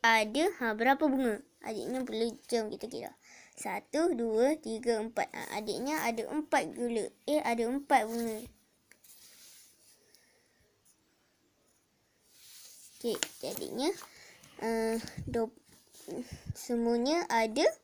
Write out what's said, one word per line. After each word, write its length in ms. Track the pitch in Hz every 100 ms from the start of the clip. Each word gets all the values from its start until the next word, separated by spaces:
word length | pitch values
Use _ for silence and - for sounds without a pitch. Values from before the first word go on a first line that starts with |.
ada, 400 | 233 226 214 240 349 392
ha, 160 | 240 214
berapa 300 | 233 269 311
bunga? 320 | 262 254 208 - _
Adiknya 480 | - 220 117 254 247
pula, 160 | 220 233 240 -
jom 240 | 233 214
kita 160 | 247 220
kira. 240 | 247 - - - - -
Satu, 640 | - - 190 - 294 339 262
dua, 400 | 233 220 254 311
tiga, 400 | 226 220 233 226
empat. 240 | 226 226 - -
Ha, 240 | - -
adiknya 400 | 214 - 262 311 233
ada 160 | 233 -
empat 400 | - 302 294 -
gula. 400 | - 240 233 190 - -
Eh, 160 | 294
ada 240 | - 233 233
empat 400 | 269 277 262 220
bunga. 320 | 233 233 220 240 - _ _ _ - - - - - - - - _ _ _ _ _ _ _ _ _ _ _ _ _ _ _ _ _ _ _ _ _ _ _ _ _ _ - - - - - - -
Okey, 240 | 240 - - -
jadinya, 480 | 131 - 73 - 285 392 - - - - - -
uh, 320 | 220 226 226 226 - - -
do-, 240 | 247 226 - _ - _ - - - 247 - - -
semuanya 720 | - 240 233 233 247 330 339
ada 400 | 226 226 226 349 640